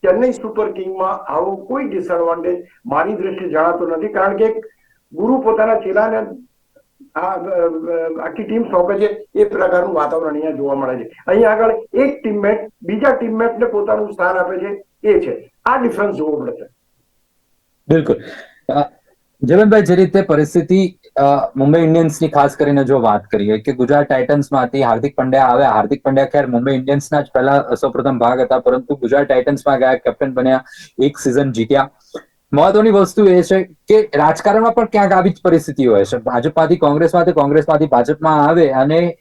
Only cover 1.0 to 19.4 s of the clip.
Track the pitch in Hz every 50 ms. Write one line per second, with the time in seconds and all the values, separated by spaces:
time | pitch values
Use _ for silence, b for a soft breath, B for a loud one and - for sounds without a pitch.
1 | 185 190 190 - - 135 143 156 180 190 196 190 - - 254 277 269 208 196 185
2 | 170 170 175 170 170 170 165 165 160 175 180 175 B B B B B - 139 151
3 | 170 196 214 185 180 190 190 185 185 165 147 156 160 175 175 175 175 160 165 160
4 | 208 214 - 196 190 196 208 202 220 220 220 220 - b b b b b b b
5 | _ _ - 156 196 233 269 262 - 220 220 220 220 226 220 220 - 190 190 208
6 | 220 220 220 220 214 - - - - _ _ _ _ _ _ _ _ _ _ _
7 | 139 _ _ 151 175 185 190 180 175 190 190 175 170 170 160 160 160 170 170 165
8 | 165 165 160 165 160 156 - - 214 196 214 233 233 - 185 180 175 - 202 196
9 | 208 208 208 - - _ _ 208 208 208 202 190 185 175 175 180 180 185 175 156
10 | 147 147 165 165 165 156 147 151 156 160 147 135 143 139 139 135 135 127 127 123
11 | 120 B B B B - 185 214 233 220 214 220 226 220 220 - - - - 214
12 | 269 277 285 - - 226 208 208 202 202 214 220 220 220 _ _ - 170 208 220
13 | 285 277 254 - 233 226 220 220 233 233 233 220 240 233 - 208 202 214 214 214
14 | 214 202 - - 175 185 185 180 175 180 190 180 180 202 202 196 - _ _ _
15 | - 427 403 - - - - - - _ _ _ _ - 254 269 247 233 - 208
16 | 202 202 196 135 151 156 147 143 131 123 - - - - _ _ _ _ _ _
17 | _ _ _ _ _ _ _ _ _ _ _ _ _ _ _ _ _ - 156 165
18 | 147 - - B B B B B B B B B B - 131 143 147 - _ _
19 | _ _ _ _ _ _ _ _